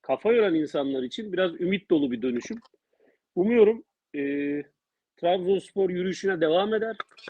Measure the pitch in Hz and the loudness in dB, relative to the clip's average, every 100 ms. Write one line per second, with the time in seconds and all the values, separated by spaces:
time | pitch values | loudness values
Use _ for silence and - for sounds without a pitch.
0 | - 131 208 240 208 160 147 156 139 135 | -4 -2 2 4 4 2 0 -2 -2 -4
1 | 123 - 214 180 185 165 175 196 _ 160 | -4 -8 -6 -2 -2 -2 -2 -2 _ 2
2 | 139 120 127 120 - 113 _ _ _ _ | 2 -2 -2 -4 -6 -14 _ _ _ _
3 | _ _ _ - 196 240 208 226 - _ | _ _ _ 0 2 6 6 4 -8 _
4 | _ 147 139 143 143 147 143 _ _ _ | _ -6 -4 -4 -4 -6 -8 _ _ _
5 | _ _ 170 185 180 196 - 196 190 180 | _ _ -2 0 0 -2 -2 -2 -2 0
6 | 185 170 196 180 160 170 208 214 220 214 | -4 -2 -4 0 2 2 0 -2 -4 -8
7 | - - | -14 -16